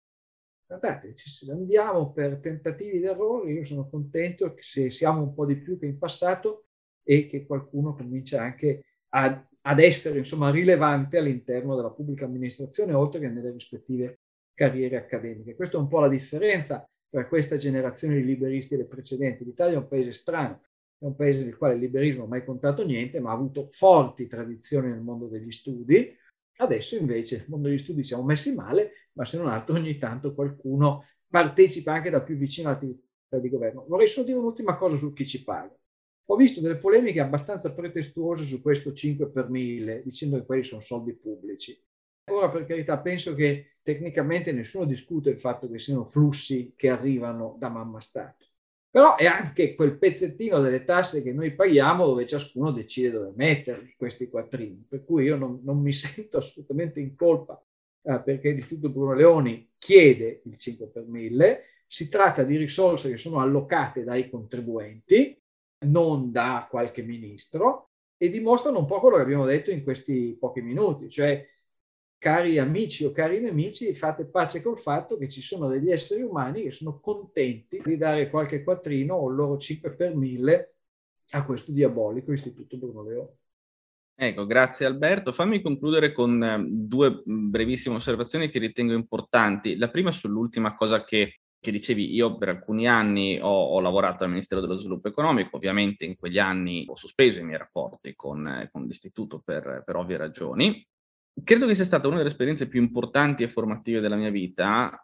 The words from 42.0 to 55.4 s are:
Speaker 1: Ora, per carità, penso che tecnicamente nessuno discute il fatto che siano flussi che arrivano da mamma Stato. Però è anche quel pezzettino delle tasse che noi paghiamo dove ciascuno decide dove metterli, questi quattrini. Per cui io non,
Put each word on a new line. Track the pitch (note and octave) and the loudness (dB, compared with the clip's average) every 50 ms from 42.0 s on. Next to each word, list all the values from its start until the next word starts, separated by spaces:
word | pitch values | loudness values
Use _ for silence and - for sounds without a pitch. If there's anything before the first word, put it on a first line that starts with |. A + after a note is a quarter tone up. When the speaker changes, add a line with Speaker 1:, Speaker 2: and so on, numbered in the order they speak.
| _ _ _ _ _ - | _ _ _ _ _ -4
Speaker 1:
Ora, | G3 G3+ G3 D#3 | 0 0 0 0
per | C#3+ E3 D3+ | 0 -4 -6
carità, | C#3+ E3 E3 D3+ D#3 D3+ C#3 | -6 -6 -6 -4 -2 -4 -2
penso | - F3 F3+ F3 - F3 D#3 | -2 -4 -6 -4 -6 -6 -2
che | C#3 D3+ D3 C#3+ C#3+ - _ _ _ | 0 2 2 2 -2 -6 _ _ _
tecnicamente | _ D3+ D3+ C#3+ E3 E3+ - E3+ C#3+ D3 E3+ F3+ F3 F3 D3 | _ -4 -4 -4 -6 -4 -2 -2 -2 0 -2 -2 -2 -2 -4
nessuno | A#2+ A2 - - F#3+ F3+ | -4 -6 -8 -8 -6 -4
discute | D3+ C3 A#2+ - - E3+ D#3 C#3 C#3+ | -2 -4 -4 -6 -6 -6 -2 0 0
il | B2+ - | 0 0
fatto | - B2+ A#2+ - - A#2+ | -2 -4 -4 -4 -8 -10
che | A#2 A2 | -12 -10
siano | - - C#3 B2+ A2+ | -6 -4 -4 -4 -4
flussi | - - D3 D3 D3 C#3+ C#3+ - - C#3 B2 B2 - - _ | 0 2 4 4 4 4 0 -4 -4 -4 -4 -4 -6 -4 _
che | - C3 | 2 2
arrivano | B2+ A#2+ B2 C#3 C3+ B2 A#2+ A#2+ A2+ A#2 A2+ A2+ - A#2 | 2 2 0 0 -2 -2 -2 -4 -6 -6 -8 -10 -10 -10
da | B2 A#2+ | -10 -8
mamma | A#2 A2+ A2+ A2+ A2 A2 | -8 -8 -10 -12 -14 -16
Stato. | - - - - - - - _ _ _ _ _ _ _ _ _ _ _ | -16 -14 -12 -12 -12 -12 -16 _ _ _ _ _ _ _ _ _ _ _
Però | - A#3+ C#4+ D#4 - - | 8 10 10 10 10 8
è | D#3+ | 6
anche | F3 E3+ F#3+ G3 D3 - - E3+ C#3 - | 4 4 2 -2 -2 0 0 0 0 2
quel | - D#3 C#3+ C#3+ - | 2 2 2 2 4
pezzettino | - F#3 F3+ - F#3 D#3+ D3+ - A3+ A3 F#3+ D3 | 2 2 2 2 -2 -6 -4 -6 -2 0 2 4
delle | C#3 C3 B2+ B2+ B2+ | 4 4 2 0 0
tasse | - F3 F3+ F#3 - - D3 | 2 2 2 2 2 -2 -4
che | A#2+ B2+ B2 | -4 -4 -4
noi | D3 D#3+ D#3 C#3+ | -2 -2 -2 0
paghiamo | - G3 G3 D#3 C#3 C3+ D3 F3 F3+ F3+ | 2 4 6 8 8 8 6 6 4 4
dove | D3 B2+ B2 B2 | 4 4 2 0
ciascuno | - D3 C#3+ C#3+ - - B2 C#3+ D#3 | -2 -4 -6 -6 -6 -4 -2 -2 0
decide | C3+ A2+ G#2+ - - B2+ B2+ B2 | -2 -2 -6 -8 -4 -2 -2 0
dove | A2+ G#2+ G2+ G2 G2 | 0 -2 -6 -6 -4
metterli, | A2 C#3 D#3+ D3+ C#3+ - - A#2+ G#2 - - _ _ | 0 2 2 2 0 0 -6 -8 -10 -12 -18 _ _
questi | B2 A#2+ - - B2+ A#2+ | -8 -8 -8 -8 -10 -8
quattrini. | - A#2 A2+ - - B2 A2+ G#2 F#2 F#2+ - _ | -6 -8 -6 -6 -8 -10 -10 -10 -12 -16 -14 _
Per | - C3+ C#3 | -12 -12 -4
cui | - E3 D#3 C3 | 0 2 2 4
io | C#3+ D3+ | 2 2
non, | C#3 | 0